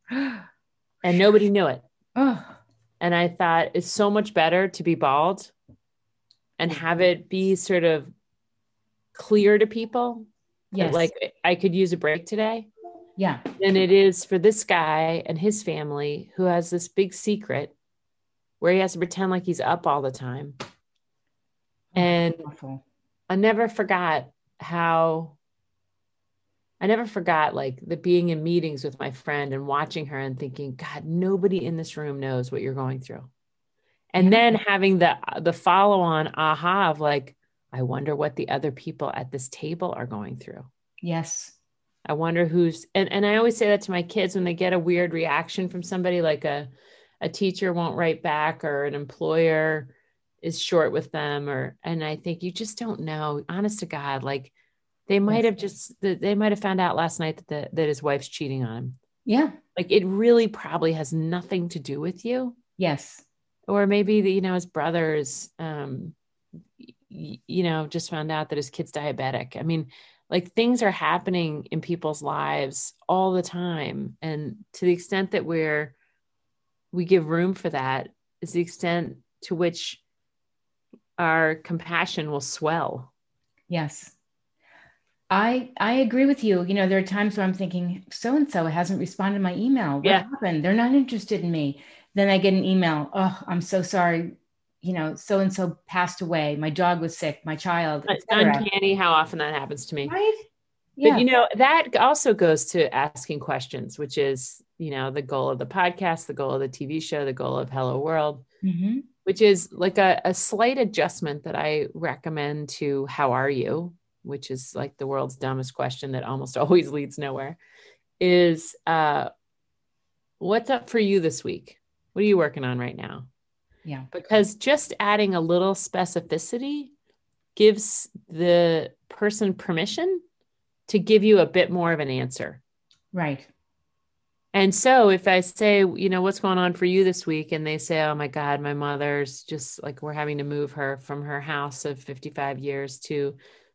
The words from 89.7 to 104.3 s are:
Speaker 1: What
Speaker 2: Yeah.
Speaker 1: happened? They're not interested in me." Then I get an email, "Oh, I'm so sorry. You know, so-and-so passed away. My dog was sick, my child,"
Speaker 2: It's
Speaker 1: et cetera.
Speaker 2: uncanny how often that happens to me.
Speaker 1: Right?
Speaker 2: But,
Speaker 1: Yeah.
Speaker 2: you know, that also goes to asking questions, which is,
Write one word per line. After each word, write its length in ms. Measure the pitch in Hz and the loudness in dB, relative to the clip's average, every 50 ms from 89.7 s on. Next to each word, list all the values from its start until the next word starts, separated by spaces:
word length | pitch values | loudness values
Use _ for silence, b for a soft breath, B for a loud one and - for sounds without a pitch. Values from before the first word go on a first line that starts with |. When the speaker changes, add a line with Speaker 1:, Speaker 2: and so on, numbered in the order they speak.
| 277 262 202 151 139 | 2 2 2 0 0
Speaker 1:
What 100 | 143 147 | 2 4
Speaker 2:
Yeah. 180 | 196 190 190 185 226 | 4 4 4 2 0
Speaker 1:
happened? 340 | 277 - - 185 170 156 147 | -8 -4 -2 -2 0 0 2
They're 100 | 180 202 | 2 2
not 200 | 226 233 247 262 | 2 4 4 4
interested 480 | 285 262 - 240 214 - - 214 185 | 4 2 2 -2 -6 -6 -4 -4 -2
in 100 | 165 170 | -2 -2
me." 300 | 170 160 147 139 139 B B B B B B B B | -2 0 -2 -2 -4 B B B B B B B B
Then 160 | 196 196 196 | 2 2 4
I 80 | 196 190 | 4 4
get 160 | 175 196 190 | 4 4 4
an 100 | 190 190 | 4 2
email, 460 | 190 190 190 180 165 156 151 147 - | 2 2 4 4 2 2 0 -2 -4
"Oh, 280 | - 196 190 190 190 - - - | -2 0 0 0 -2 -4 -6 -6
I'm 140 | 185 175 | -4 -4
so 200 | 170 - - 190 | -2 -2 -2 -2
sorry. 520 | 175 180 - 190 175 175 170 165 170 170 - - _ _ _ _ _ _ _ _ | -2 0 0 2 2 2 2 0 -2 -4 -8 -14 _ _ _ _ _ _ _ _
You 120 | - 170 185 | -8 -6 -4
know, 220 | 170 156 156 156 | -2 -2 -4 -6
so-and-so 640 | - - - 208 196 196 185 185 196 185 175 160 - _ - | -6 -4 -2 0 2 2 2 0 -2 -2 -4 -4 -6 _ -6
passed 340 | - 185 180 180 - - | -2 -2 -2 -2 -2 -6
away. 360 | 185 165 170 160 151 147 147 147 | -6 -2 -2 0 0 0 -2 -2
My 120 | 156 156 | -2 -2
dog 320 | 147 160 180 175 175 170 | 0 2 2 2 2 2
was 160 | 165 165 - - | -2 -4 -6 -4
sick, 240 | - 156 143 - - | -6 -6 -6 -6 -8
my 120 | 160 156 | -8 -8
child," 500 | 156 - 185 175 170 170 156 151 147 143 - | -6 -4 -2 -2 0 0 0 -2 -2 -2 -2
Speaker 2:
It's 180 | 196 - - - | -4 -4 -2 0
Speaker 1:
et 60 | 220 | 4
cetera. 220 | 208 214 156 143 139 | 4 6 4 4 2
Speaker 2:
uncanny 360 | - 202 196 196 196 196 196 | 0 -2 -2 0 2 2 2
how 200 | 196 185 175 165 | 2 4 4 4
often 260 | 156 160 165 - 165 | 4 4 2 -2 -4
that 160 | 151 151 151 | -4 -4 -4
happens 320 | 147 135 - 147 143 - - | -4 -6 -6 -10 -10 -10 -8
to 80 | 160 | -6
me. 140 | 147 139 147 | -6 -6 -4
Speaker 1:
Right? 320 | 330 370 415 440 440 440 - _ _ _ _ _ _ _ _ _ _ | -2 0 0 0 0 0 -4 _ _ _ _ _ _ _ _ _ _
Speaker 2:
But, 80 | - 269 | 4 6
Speaker 1:
Yeah. 140 | 214 196 220 | 6 6 6
Speaker 2:
you 80 | 247 | 6
know, 220 | 254 262 240 240 - - | 6 6 6 6 4 4
that 400 | 208 254 269 311 330 311 262 - - | 4 4 6 6 4 2 2 2 4
also 360 | 226 254 302 302 - 269 214 | 4 4 4 4 4 2 4
goes 320 | 165 185 170 156 151 156 - | 4 6 4 4 4 2 0
to 260 | - 180 156 - - | 0 2 2 2 2
asking 460 | 131 139 147 - - - - 156 147 | 0 -2 -2 -4 -8 -10 -8 -8 -8
questions, 580 | - - 139 135 131 - - 131 - - - - | -6 -4 -4 -6 -6 -8 -10 -10 -10 -10 -10 -10
which 200 | 147 135 - 151 | -10 -6 -2 0
is, 440 | 143 139 | 0 0